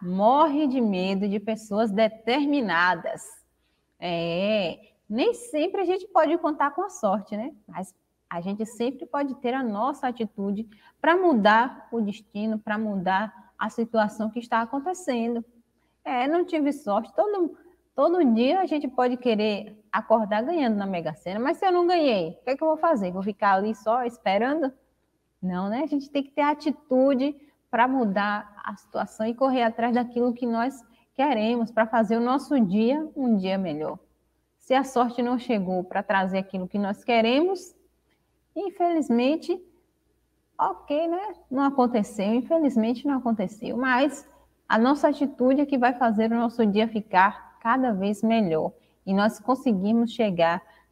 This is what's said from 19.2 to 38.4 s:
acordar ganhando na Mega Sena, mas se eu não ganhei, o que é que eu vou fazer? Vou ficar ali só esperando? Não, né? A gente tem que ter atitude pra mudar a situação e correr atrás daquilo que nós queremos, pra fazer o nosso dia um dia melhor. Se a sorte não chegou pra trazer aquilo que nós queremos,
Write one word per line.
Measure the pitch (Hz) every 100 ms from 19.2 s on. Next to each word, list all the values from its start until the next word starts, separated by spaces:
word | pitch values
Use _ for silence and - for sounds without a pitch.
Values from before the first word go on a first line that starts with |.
| 254 214 214 202 208 - -
acordar | 190 - 220 208 208
ganhando | 254 349 247
na | 208
Mega | 196 180 160
Sena, | 156 175 202
mas | 269 330
se |
eu | 392
não | 349 349
ganhei, | 349 294 208 160
o | -
que | -
é | 269
que |
eu | 320
vou | 311
fazer? | 339 277 185
Vou | 180
ficar | 196 202 202
ali | 190 208
só | 220 220 240
esperando? | 240 240 196 196 247 311 277 - _ _ _ _ _ -
Não, | 185 180 196
né? | 233
A | 302
gente | 285 277
tem | 285
que | 277
ter | -
atitude | 294 294 311 - - 254 269 254 277 294 _ _ -
pra | 226 254
mudar | 262 220 196 202 208 220 -
a | -
situação | 208 _ - 196 - 220
e |
correr | 233 269 262
atrás | 233 226 233
daquilo | 240 240 240 247
que | 233 240
nós | 226 247 269 - _ _
queremos, | - 285 226 214 240 233
pra | - 220
fazer | 233 214 226
o |
nosso | 240 262 - 285
dia | 196 208 226 294 311
um | 302 254 208
dia | 185 190
melhor. | 180 147 156 - _ _ _ _ _ _
Se | -
a | 262
sorte | 269 240 240 240
não | 240 247
chegou | - 220 185 185
pra | 180 190
trazer | 202 196 185 190
aquilo | 190 190 185
que | 202
nós | 196 214
queremos, | - 233 226 269 359 381 - _ _ _ _ _ _ _